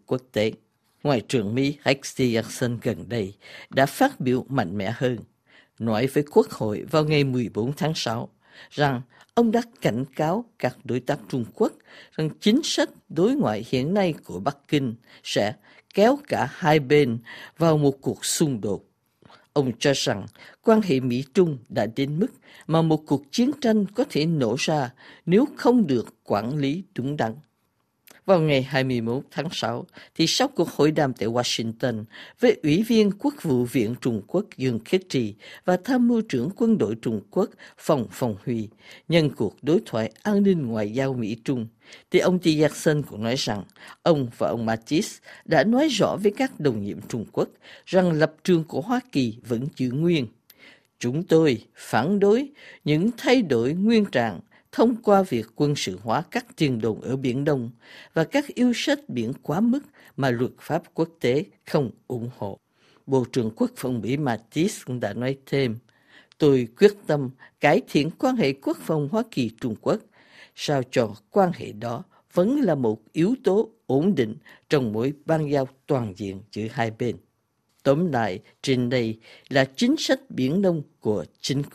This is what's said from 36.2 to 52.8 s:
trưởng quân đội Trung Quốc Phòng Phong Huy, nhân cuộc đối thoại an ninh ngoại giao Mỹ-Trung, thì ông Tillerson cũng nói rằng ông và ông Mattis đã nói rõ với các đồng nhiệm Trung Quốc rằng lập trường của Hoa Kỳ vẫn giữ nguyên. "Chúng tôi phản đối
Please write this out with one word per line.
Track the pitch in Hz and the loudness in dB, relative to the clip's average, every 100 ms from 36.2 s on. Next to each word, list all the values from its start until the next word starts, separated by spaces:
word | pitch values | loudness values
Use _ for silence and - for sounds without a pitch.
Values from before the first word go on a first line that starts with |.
trưởng | 226 127 147 - | 0 -2 -4 0
quân | 226 196 | 2 2
đội | 101 113 | 0 -2
Trung | 123 107 - | -4 -4 -4
Quốc | 180 196 - - - | -2 -2 -4 -20 -6
Phòng | - 147 104 | 0 0 -2
Phong | - 123 101 - | -4 -4 -4 -6
Huy, | 117 104 - - - - | -6 -6 -14 -20 -16 0
nhân | 165 147 - | 2 2 0
cuộc | 104 - | -4 -4
đối | 123 175 - | 0 0 0
thoại | 113 110 - | -4 -4 -4
an | 208 202 | -2 2
ninh | 196 175 123 | 4 2 0
ngoại | 113 104 | -4 -4
giao | 120 135 | -2 -2
Mỹ-Trung, | 127 107 117 - 123 110 _ - - _ | -2 -4 -6 -4 -4 -6 _ -20 -20 _
thì | 180 | 2
ông | - 180 | 2 2
Tillerson | 165 151 147 - 165 147 | 2 4 2 2 0 0
cũng | 139 107 | -2 -6
nói | 113 135 | -4 -2
rằng | 131 104 - _ - - | -4 -6 -8 _ -20 -2
ông | 175 151 123 - | 2 2 0 -4
và | 87 | -4
ông | 113 113 | -2 -2
Mattis | 113 - 156 220 - - - - | -4 -2 -2 -2 -8 -20 -14 0
đã | 160 | 2
nói | 185 240 311 | 4 4 2
rõ | 208 113 165 | 2 0 2
với | 214 214 | -2 0
các | 262 - | -4 -2
đồng | 143 110 | -2 -2
nhiệm | 101 82 - | -4 -10 -10
Trung | 120 - | -10 -6
Quốc | - - _ - - - | -6 -6 _ -20 -20 -2
rằng | 185 180 | 2 2
lập | 151 151 - | 2 0 0
trường | - 170 | 2 2
của | 151 127 | 0 -6
Hoa | 190 254 - | -4 -4 -2
Kỳ | 143 120 117 120 | -2 -2 -4 -6
vẫn | 117 143 - | -4 -4 -4
giữ | 127 | -4
nguyên. | 135 170 160 117 - _ _ - - _ - | 0 0 0 -2 -10 _ _ -20 -20 _ -8
"Chúng | 120 147 | -6 -4
tôi | 190 160 160 110 - - | 2 4 4 2 -4 -20
phản | - 113 147 202 | -2 0 2 2
đối | 202 226 285 - - - | 4 2 0 -10 -20 -8